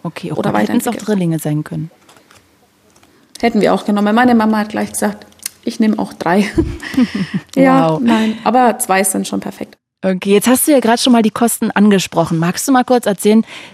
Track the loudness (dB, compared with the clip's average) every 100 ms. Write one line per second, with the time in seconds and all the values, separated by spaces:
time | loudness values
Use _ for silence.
0 | -12 -10 -8 -4 -2 0 0 -2 -2 -6
1 | -2 -2 0 -2 -2 -4 -4 -8 -10 _
2 | _ -20 _ -20 _ _ _ _ _ _
3 | _ _ _ -4 -2 2 2 0 0 0
4 | 2 2 4 4 2 0 -4 -6 -6 -4
5 | -6 -6 -16 _ -18 _ -8 0 0 0
6 | -4 -6 0 0 0 -2 -4 -4 -4 -2
7 | 0 -2 -4 -6 -4 2 4 4 2 0
8 | 2 2 0 -2 0 2 2 0 0 0
9 | 0 -2 -4 -6 -8 -12 -14 _ _ _
10 | -4 -2 2 2 4 2 4 2 4 2
11 | 4 4 2 0 -2 -2 -2 2 4 4
12 | 0 -2 0 0 -2 -2 0 0 2 0
13 | 0 0 2 2 2 -6 -20